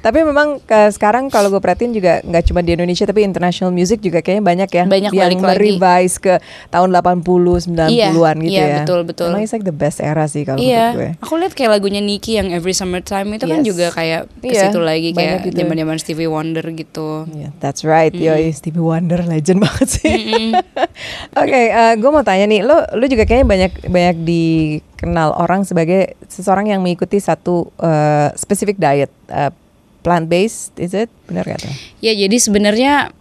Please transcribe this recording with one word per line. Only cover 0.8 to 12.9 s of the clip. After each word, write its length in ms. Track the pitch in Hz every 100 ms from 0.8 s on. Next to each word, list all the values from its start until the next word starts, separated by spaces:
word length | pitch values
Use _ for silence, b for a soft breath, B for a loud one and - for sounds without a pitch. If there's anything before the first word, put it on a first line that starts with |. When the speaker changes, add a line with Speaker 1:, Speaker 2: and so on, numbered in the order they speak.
| 208
Speaker 1:
sekarang 400 | 196 208 233 269
kalau 160 | 233 202
gue 160 | 196
perhatiin 320 | 185 175 240 220
juga 240 | 180 -
nggak 240 | - 170
cuma 160 | 180 175
di 160 | 170 170
Indonesia, 320 | 175 180 202
tapi 160 | 202
international 480 | 202 170 175 175 185
music 320 | 180 180 226
juga 160 | 202 165
kayaknya 240 | 170 196
banyak 260 | 196 175 196
ya 140 | 170 180
Speaker 2:
Banyak 260 | 190 202
Speaker 1:
yang 120 | 185
Speaker 2:
balik 160 | 185 180
lagi. 80 | 185 185 214 190
Speaker 1:
merevise 360 | 185 180 185 -
ke 160 | 196 180 B B B
tahun 240 | 170 185
delapan 260 | 180 175 180
puluh, 380 | 170 180 175 175
sembilan 300 | 170 170 160 233 214
puluhan 240 | 165 165 156
Speaker 2:
Iya, 80 |
Speaker 1:
gitu 80 | 160
Speaker 2:
iya, 140 | 190 165
Speaker 1:
ya. 100 | 147
Speaker 2:
betul, 220 | 151 180 170
betul. 260 | 170 170
Speaker 1:
Emang 100 | 190
it's 140 | 214 226
like 80 |
the 80 | 190
best 300 | 151 147 -
era 240 | 147 156 151
sih 160 | 147
kalau 160 | 135 135
Speaker 2:
Iya. 320 | 254 233 226
Speaker 1:
menurut 80 | 240
gue. 240 | - -
Speaker 2:
Aku 100 | - 320
lihat 160 | 381
kayak 180 | - 240
lagunya 320 | 208 196 202
Nicki 320 | 202 202 220 220
yang 160 | 190
Every 240 | 175 175 180
Summertime 560 | 185